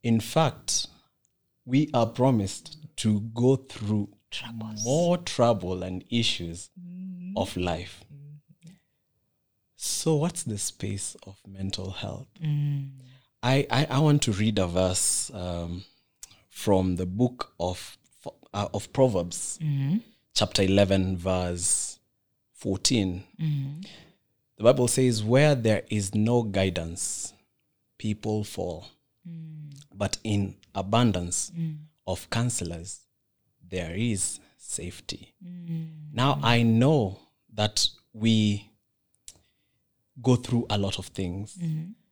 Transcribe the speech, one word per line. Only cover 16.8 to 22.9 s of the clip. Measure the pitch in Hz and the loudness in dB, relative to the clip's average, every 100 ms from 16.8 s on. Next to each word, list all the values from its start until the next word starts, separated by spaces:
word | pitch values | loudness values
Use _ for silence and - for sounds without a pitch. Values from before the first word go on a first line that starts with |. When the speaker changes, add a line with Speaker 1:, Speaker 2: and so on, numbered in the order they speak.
| 92 90 | 4 0
Speaker 1:
the | 90 | -4
book | 98 123 123 - _ | 0 0 0 -12 _
of, | 90 90 - - _ _ - _ _ | -4 -4 -12 -20 _ _ -18 _ _
uh, | 101 104 | -4 -4
of | - - | -4 -4
Proverbs, | - 131 98 87 - - - | 4 4 4 -2 -6 -8 -4
Speaker 2:
Mm-hmm. | 156 139 139 202 - _ _ - | -2 0 0 -2 -2 _ _ -2
Speaker 1:
chapter | 104 - | 0 2
eleven, | 95 98 101 95 92 92 | 4 6 6 4 2 -2
verse | 92 92 90 87 90 - - - _ _ _ _ _ | 0 0 -2 -2 0 0 -2 -12 _ _ _ _ _
fourteen. | _ - 95 - | _ -4 0 2